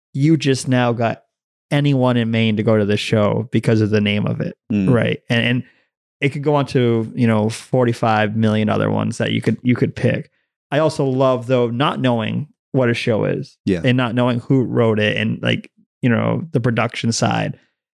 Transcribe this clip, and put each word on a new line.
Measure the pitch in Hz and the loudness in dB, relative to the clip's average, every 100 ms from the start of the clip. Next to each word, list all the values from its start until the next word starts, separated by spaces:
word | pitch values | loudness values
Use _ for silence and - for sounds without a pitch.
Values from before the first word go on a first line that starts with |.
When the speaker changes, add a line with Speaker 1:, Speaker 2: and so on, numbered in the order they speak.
| _ | _
Speaker 1:
you | 139 143 160 | -2 2 2
just | 139 127 - | 2 -2 0
now | 127 123 | 0 2
got | 117 117 - _ _ _ _ _ | 0 -2 -4 _ _ _ _ _
anyone | 147 143 139 127 120 | 0 2 2 2 2
in | 113 | 0
Maine | 113 113 107 | 0 0 0
to | |
go | 110 110 | 2 2
to | 101 | 2
this | 104 | 0
show | - 110 104 107 110 | 0 0 2 0 -2
because | 123 113 113 | -2 2 2
of | 107 | 2
the | 107 | 2
name | 104 104 107 | 2 0 -2
of | 113 | -4
it, | - - _ | -6 -10 _
Speaker 2:
Mm. | 104 101 | 0 2
Speaker 1:
right? | 120 113 117 _ | 2 2 -4 _
And, | 120 | -2
and | 117 123 123 _ _ _ _ _ | 0 -2 -4 _ _ _ _ _
it | 143 | -4
could | 147 | -2
go | 143 | 0
on | 147 139 | 0 0
to, | 135 120 117 113 | 0 2 0 -2
you | - 120 | 0 2
know, | 110 107 | 2 0
forty-five | 107 - 131 120 117 117 110 107 110 | -4 -4 0 0 0 0 2 0 0
million | 110 107 107 | 0 2 0
other | 107 104 | 0 0
ones | 107 107 113 | -2 -4 -4
that | 110 | -4
you | 113 | -2
could, | 113 110 | -2 -2
you | 120 120 | 0 0
could | 123 | 0
pick. | - 120 - 147 _ _ _ _ | 0 -2 -2 -8 _ _ _ _
I | 139 | -2
also | 156 - | -2 0
love, | 139 127 135 127 117 | -2 0 2 0 0
though, | 127 120 | 0 0
not | 117 151 - | 0 -2 0
knowing | 131 120 110 117 139 _ _ | -2 0 -2 -4 -6 _ _
what | 139 123 | 0 0
a | |
show | 117 - 110 | 0 0 0
is | 101 92 - _ - | 0 -4 -6 _ -2
Speaker 2:
Yeah. | 90 | 0
Speaker 1:
and | 127 127 | 2 0
not | 127 | 0
knowing | 123 123 120 | 0 0 -2
who | - 135 | 0 0
wrote | 120 123 113 107 | 0 0 2 2
it | 107 107 | 0 0
and, | 107 117 | -2 -2
like, | 117 113 - _ _ _ | -2 -2 -4 _ _ _
you | 127 | 0
know, | 113 113 113 - | 0 0 -2 -2
the | - | -2
production | 120 117 117 - 117 | -2 -2 -2 -2 -4
side. | 117 117 113 104 - _ _ _ | -2 0 -2 -4 -8 _ _ _